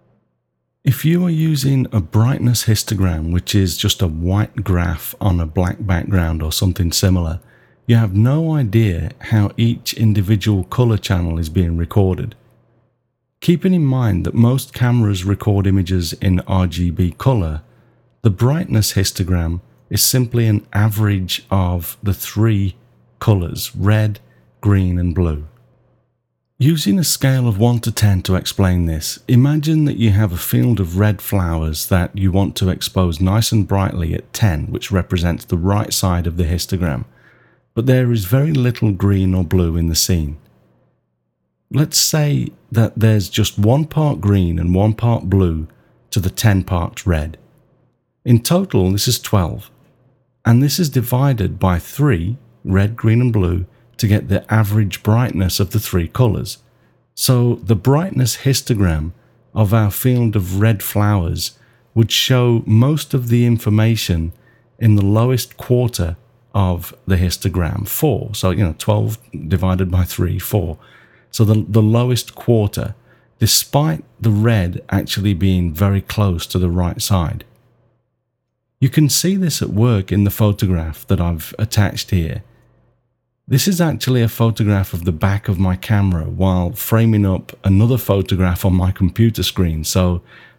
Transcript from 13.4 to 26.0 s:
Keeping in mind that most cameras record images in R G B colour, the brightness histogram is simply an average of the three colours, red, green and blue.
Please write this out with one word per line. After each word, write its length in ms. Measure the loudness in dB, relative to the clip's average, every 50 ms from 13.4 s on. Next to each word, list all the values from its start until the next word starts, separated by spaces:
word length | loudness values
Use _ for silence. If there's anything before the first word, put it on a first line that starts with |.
Keeping 320 | 0 0 0 2 2 2 2
in 120 | 2 2
mind 420 | 2 2 2 2 2 2 0 -2
that 80 | -2 2
most 400 | 2 4 4 4 0 -2 -6 -4
cameras 500 | -2 0 2 2 2 2 2 0 0 0
record 420 | -2 -2 0 0 0 2 2 2
images 460 | 2 2 2 0 0 0 -2 -2 -4 -6
in 260 | -4 0 0 0 0
R 260 | 0 0 0 0 0
G 240 | 0 0 -2 -2 -2
B 220 | 0 -2 -2 -2 -2
colour, 500 | -2 -2 0 0 0 -2 -2 -4 -8 -10 _ _ _ _ _ _ _ _ _ _ _ 0
the 80 | 0
brightness 640 | 0 2 0 0 0 0 -2 -2 0 0 0 0 0
histogram 640 | -2 -2 -2 -2 -4 -4 -2 -2 -2 -2 -2 -4 -6 -10 _ _ _ _ _
is 120 | -4 -2 -2
simply 440 | 0 0 0 0 0 0 0 2
an 200 | 2 2 0 -2 -4 -2
average 720 | 0 0 0 0 0 0 0 0 0 -2 -6 -8 -10 -6 _
of 460 | 0 0 0 0 0 -2 -4 -8 -12 -8 -4
the 120 | -4 -4
three 600 | -4 -6 -8 -2 0 0 2 2 0 -2 -4 -6 -8 _ _ _ _ _ _ _ _
colours, 540 | 2 2 2 4 2 -2 -6 -8 -10 -10 -8
red, 420 | -2 0 2 2 2 2 0 -4 -6 -12 _ _ _ _ _ _ _
green 380 | 0 2 2 4 2 2 0 0
and 160 | 0 0 0
blue. 320 | 0 0 0 -2 -4 -8 -14 -18 _ _ _ _ _ _ _ _ _